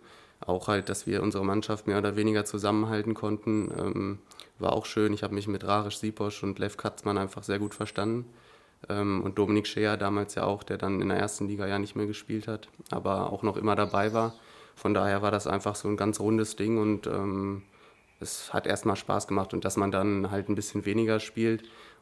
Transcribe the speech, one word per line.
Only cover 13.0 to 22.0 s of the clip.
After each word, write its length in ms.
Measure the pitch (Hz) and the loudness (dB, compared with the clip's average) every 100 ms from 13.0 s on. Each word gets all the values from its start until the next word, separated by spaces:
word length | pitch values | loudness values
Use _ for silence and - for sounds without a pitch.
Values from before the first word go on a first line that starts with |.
| - 98 95 | 0 0 0
auch 100 | 101 | 0
noch 140 | 110 92 | 0 0
immer 180 | 104 101 | 2 2
dabei 380 | 101 101 107 | 4 2 2
war. 200 | 113 113 - - - - - | 2 0 -2 -16 -20 -20 -4
Von 160 | 104 | 2
daher 280 | 98 98 101 | 4 4 2
war 100 | 104 | 2
das 140 | 101 101 | 2 2
einfach 300 | 98 104 101 | 0 0 -2
so 140 | 104 | 0
ein 80 | 104 | 0
ganz 240 | 101 107 | 2 2
rundes 340 | 104 110 107 - | 2 2 2 0
Ding 220 | 104 113 | 0 2
und, 280 | 107 104 - | 2 2 0
ähm, 580 | 101 98 98 98 98 98 - - - _ - | -2 -2 -2 -2 -4 -10 -20 -20 -20 _ -14
es 320 | - - - | -10 -10 -4
hat 120 | 104 - | -2 0
erstmal 300 | 101 113 98 | 0 2 0
Spaß 320 | - 98 - | 0 0 2
gemacht. 260 | 98 95 | 0 0
Und 120 | 92 95 | -2 0
dass 100 | 98 | 2
man 160 | 98 | 2
dann 400 | 98 101 101 95 | 2 2 2 0
halt 160 | 98 95 | -2 -2
ein 80 | 104 | -2
bisschen 300 | 101 104 101 | -2 -4 0
weniger 340 | 104 110 110 | 2 2 2
spielt 440 | - - 113 113 - - - - | -2 0 2 0 -4 -20 -20 -10